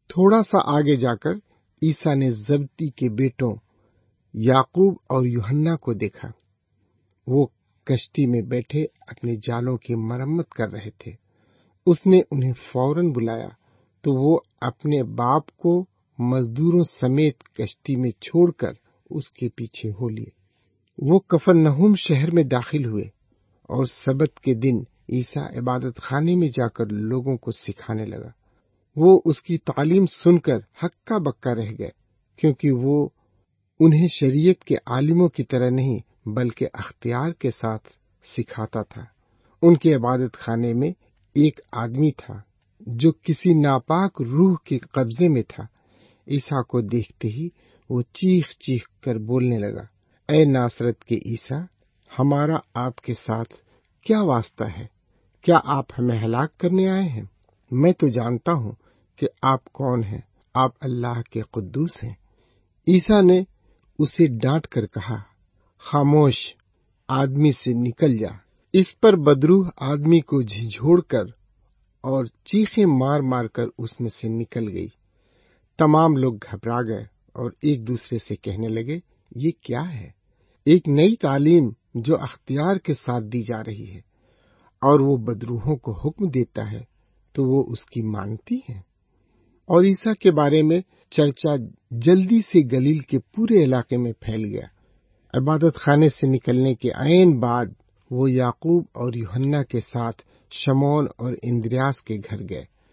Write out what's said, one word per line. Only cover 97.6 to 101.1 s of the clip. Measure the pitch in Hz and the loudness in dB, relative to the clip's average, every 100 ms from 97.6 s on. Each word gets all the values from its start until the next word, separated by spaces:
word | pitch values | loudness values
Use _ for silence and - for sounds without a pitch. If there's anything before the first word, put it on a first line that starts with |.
| 117 - _ _ - | -4 -10 _ _ -8
وہ | 127 135 | -2 0
یعقوب | 127 123 - 160 175 - | 0 0 -2 0 0 -2
اور | - 123 | -8 -6
یوحنا | 117 104 117 135 147 | -6 -6 -4 -2 -2
کے | 135 120 | -2 -6
ساتھ | - 120 117 - _ _ _ | -6 -6 -6 -8 _ _ _
شمعون | - - 135 143 151 139 | -6 -2 0 2 0 -2